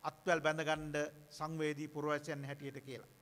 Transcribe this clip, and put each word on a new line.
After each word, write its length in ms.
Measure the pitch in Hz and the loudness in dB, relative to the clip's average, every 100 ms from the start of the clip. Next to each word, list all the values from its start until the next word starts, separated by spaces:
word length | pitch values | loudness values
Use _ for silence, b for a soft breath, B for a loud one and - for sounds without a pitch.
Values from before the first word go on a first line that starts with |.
අත්වැල් 360 | 156 - - 170 | -4 -2 4 6
බැඳගන්න 540 | 151 156 156 156 151 147 151 147 - | 6 4 2 2 2 0 0 -4 -18
සංවේදී 600 | - 156 160 156 147 151 | -6 -4 0 0 0 -4
පුරවැසියන් 560 | 151 147 147 147 143 | -2 0 0 0 -6
හැටියට 360 | 139 143 139 139 | -6 -6 -8 -8
කියලා. 300 | 131 120 - - | -10 -12 -12 -20